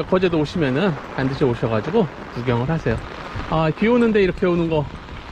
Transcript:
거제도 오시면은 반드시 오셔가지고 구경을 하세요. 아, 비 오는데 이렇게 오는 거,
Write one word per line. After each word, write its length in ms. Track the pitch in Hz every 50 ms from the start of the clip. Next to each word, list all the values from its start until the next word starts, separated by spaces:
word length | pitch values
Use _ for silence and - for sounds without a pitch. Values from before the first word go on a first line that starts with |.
| 151 -
거제도 300 | 190 185 190 175 175 156
오시면은 540 | 147 - - 185 151 131 127 143 196 196 147 131 - - -
반드시 280 | - 131 135 139 - 151
오셔가지고 600 | 127 117 120 131 113 113 110 - 156 185 233 190 139 - - - - -
구경을 340 | 123 120 127 117 117 123 143
하세요. 280 | 165 156 - 127 113 - - - - - - - - - - -
아, 200 | 165 160 160 156 151
비 120 | - 208 226
오는데 340 | 247 247 233 226 208 214
이렇게 240 | 196 180 165 - 196
오는 220 | 180 175 175 170 165
거, 160 | 160 151 143 - - - - - - - - -